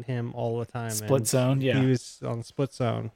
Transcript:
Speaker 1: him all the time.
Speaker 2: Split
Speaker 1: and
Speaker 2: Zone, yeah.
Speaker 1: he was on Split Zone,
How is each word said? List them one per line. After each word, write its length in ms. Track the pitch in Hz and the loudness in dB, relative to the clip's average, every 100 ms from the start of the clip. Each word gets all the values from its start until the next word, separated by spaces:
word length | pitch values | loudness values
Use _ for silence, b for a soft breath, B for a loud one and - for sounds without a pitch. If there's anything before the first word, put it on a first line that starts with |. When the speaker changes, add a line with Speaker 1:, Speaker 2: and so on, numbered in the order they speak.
| 127 | -6
Speaker 1:
him 260 | 123 120 | -4 -4
all 240 | 120 117 117 | -2 -2 -2
the 80 | 117 | -4
time. 240 | 123 113 | -6 -4
Speaker 2:
Split 200 | 110 107 135 | -4 0 2
Speaker 1:
and 60 | 113 | 2
Speaker 2:
Zone, 320 | 131 127 135 | 2 4 2
yeah. 200 | 131 131 | 2 4
Speaker 1:
he 60 | 131 | 4
was 340 | 123 - - | 2 0 -10
on 180 | 131 117 | -6 -6
Split 300 | - - 139 | -6 -4 -4
Zone, 380 | - 120 113 113 | 0 0 0 -4